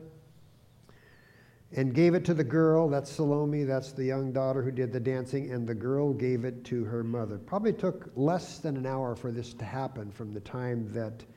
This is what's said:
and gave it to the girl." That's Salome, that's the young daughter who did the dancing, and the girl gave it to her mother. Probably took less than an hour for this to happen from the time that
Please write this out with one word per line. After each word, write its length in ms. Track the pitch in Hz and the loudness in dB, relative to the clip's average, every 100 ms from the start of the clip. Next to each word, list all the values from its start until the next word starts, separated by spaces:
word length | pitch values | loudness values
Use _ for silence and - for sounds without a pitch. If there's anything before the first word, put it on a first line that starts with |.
| - - - - - - - - - - - - - - - - - 135 | -14 -20 -20 -20 -20 -20 -20 -20 -20 -20 -20 -20 -20 -20 -20 -20 -6 0
and 180 | 131 | 2
gave 200 | 127 170 175 | 6 6 6
it 80 | 175 | 4
to 80 | |
the 100 | 165 | 2
girl." 440 | 127 160 160 160 160 | 4 6 6 6 6
That's 240 | 139 139 | 2 -2
Salome, 520 | - 147 147 147 147 | 0 2 2 2 0
that's 280 | 135 131 127 | 0 0 -2
the 140 | 135 131 | -2 -2
young 260 | 135 135 | 0 0
daughter 320 | 131 131 135 | 0 0 0
who 80 | 127 | -2
did 220 | 123 123 | 0 -2
the 60 | 123 | 0
dancing, 520 | 117 131 123 139 139 | 0 -2 -2 -4 -2
and 160 | 123 117 | -4 -2
the 80 | 110 | -2
girl 380 | 120 139 147 | 0 2 2
gave 320 | 120 123 123 127 | 2 0 0 -2
it 180 | 120 - | -6 -4
to 180 | 120 110 | -2 -2
her 180 | 117 | -2
mother. 340 | 113 120 104 101 | -2 -2 -4 -6
Probably 360 | - 202 220 | -4 0 0
took 380 | - 185 - - 123 | 2 0 -2 -6 0
less 440 | 147 180 - - | 2 2 -2 -8
than 180 | 160 135 | -4 -2
an 80 | 131 | -2
hour 280 | 131 123 | -2 -2
for 180 | 113 127 | -4 -4
this 220 | 117 117 - | -6 -8 -10
to 100 | 113 | -8
happen 440 | 131 131 117 104 | -6 -6 -6 -12
from 240 | 101 107 | -10 -10
the 60 | 104 | -10
time 520 | 101 127 127 117 107 | -8 -6 -2 -2 -2
that 300 | 113 110 113 - | -4 -6 -8 -16